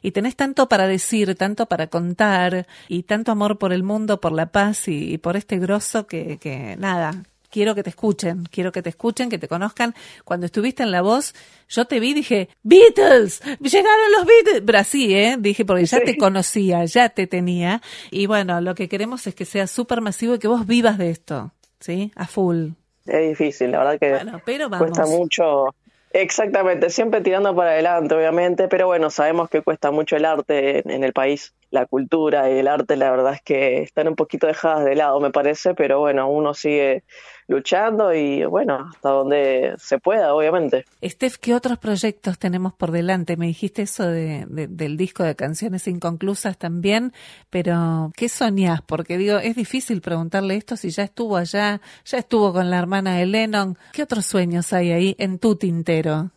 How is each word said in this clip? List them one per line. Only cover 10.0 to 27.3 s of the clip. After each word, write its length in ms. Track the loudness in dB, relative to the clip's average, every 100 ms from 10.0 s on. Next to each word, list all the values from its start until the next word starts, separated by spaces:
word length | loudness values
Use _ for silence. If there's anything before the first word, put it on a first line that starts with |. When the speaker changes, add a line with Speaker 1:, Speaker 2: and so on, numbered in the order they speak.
| -20 -20 -8
Speaker 1:
Cuando 180 | -6
estuviste 380 | -4 -2 -4 -2
en 80 | -2
La 100 | 0
Voz, 320 | 2 0 -2 -12 -20 _ _
yo 200 | -4 -2
te 120 | -2
vi 100 | 0
y 40 |
dije, 360 | -2 0 -2 -2 _
"Beatles, 760 | 8 10 10 8 8 8 6 -2 -8 -6
llegaron 520 | 2 4 6 6 6 4
los 80 | 8
Beatles", 360 | 8 8 2 4
pero 120 | 4
así, 360 | 4 0 2
¿eh? 220 | 4 4 2
Dije, 260 | -2 0
porque 220 | 0 2 4
ya 140 | 2
Speaker 2:
Sí. 40 |
Speaker 1:
te 140 | 2 2
conocía, 680 | 2 2 -2 0 0 2
ya 240 | 2 2 2
te 180 | 2 -4
tenía. 540 | -2 -2 -2 -2 -4 -8 -20 -10
Y 160 | -4 0
bueno, 340 | 0 0 -2
lo 140 | -2
que 160 | -4 -6
queremos 360 | -4 -6 -6 -10
es 80 |
que 120 | -10 -6
sea 200 | -4 -4
súper 360 | -4 -2 -2
masivo 320 | -2 -2 -2
y 40 | 0
que 80 | 0
vos 180 | 0 2
vivas 320 | 2 4 2
de 100 | -2
esto, 440 | -4 -8 -8 -8 _ _ _
¿sí? 320 | -8 -6 -6
A 120 | -8 -8
full. 460 | -2 0 0 -2 -8 _ _ -2
Speaker 2:
Es 220 | 0 0
difícil, 400 | 0 -2 0 -2
la 60 | 2
verdad 200 | 0 2
que 120 | 0
Speaker 1:
Bueno, 320 | 0 -4 -10
pero 240 | -8 -6 -4
Speaker 2:
cuesta 360 | -2 0 0 0
Speaker 1:
vamos. 120 | 0
Speaker 2:
mucho. 560 | 0 0 2 2 0 -4 _ _ _
Exactamente, 800 | -2 0 -2 0 2 2 2 0
siempre 300 | 0 0 0
tirando 320 | 0